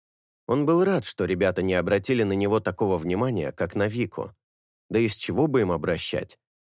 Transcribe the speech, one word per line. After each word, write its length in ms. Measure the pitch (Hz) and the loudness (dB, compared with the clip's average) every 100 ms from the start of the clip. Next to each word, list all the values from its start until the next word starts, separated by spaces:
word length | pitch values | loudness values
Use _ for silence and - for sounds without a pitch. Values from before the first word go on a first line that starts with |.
| _ _ _ _ - | _ _ _ _ -2
Он 200 | 131 147 | 0 2
был 180 | 170 | 2
рад, 220 | 190 180 - | 4 0 -2
что 200 | - 90 | -4 -2
ребята 360 | 90 95 90 | 2 2 2
не 120 | 92 | 0
обратили 500 | 90 87 101 101 123 | 0 2 0 2 0
на 100 | 101 | 2
него 260 | 98 101 107 | 2 2 2
такого 380 | 92 92 104 90 | 0 -2 0 0
внимания, 560 | 82 90 127 104 71 | 0 0 0 -2 -4
как 220 | - 95 104 | -4 -4 0
на 120 | 104 | -2
Вику. 480 | 117 107 - - - _ _ _ _ _ | -2 -4 -6 -10 -14 _ _ _ _ _
Да 100 | 107 | 0
из 160 | 117 - | 0 -2
чего 320 | - 92 156 | -4 0 2
бы 140 | 131 | 2
им 100 | 95 | 0
обращать? 680 | 85 80 82 - - - - _ _ _ | 0 -2 -4 -4 -6 -8 -14 _ _ _